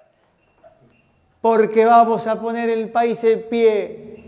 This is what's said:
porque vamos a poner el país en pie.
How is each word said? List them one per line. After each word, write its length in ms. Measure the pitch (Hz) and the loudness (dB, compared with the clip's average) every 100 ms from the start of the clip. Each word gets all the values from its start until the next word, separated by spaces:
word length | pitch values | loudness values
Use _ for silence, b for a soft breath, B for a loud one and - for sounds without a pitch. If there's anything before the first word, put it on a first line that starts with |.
| _ _ _ _ _ _ - _ _ _ _ _ _ _ | _ _ _ _ _ _ -20 _ _ _ _ _ _ _
porque 420 | 226 226 214 220 | -2 0 0 2
vamos 420 | 220 233 226 220 226 | 4 6 4 0 -4
a 120 | 214 | -6
poner 300 | 226 233 233 | -6 -6 -4
el 200 | 226 220 | -4 -4
país 300 | 226 233 226 | -2 -2 -2
en 200 | 226 220 226 | 0 -2 -2
pie. 640 | 233 226 214 - - - - | 0 2 2 -4 -10 -20 -20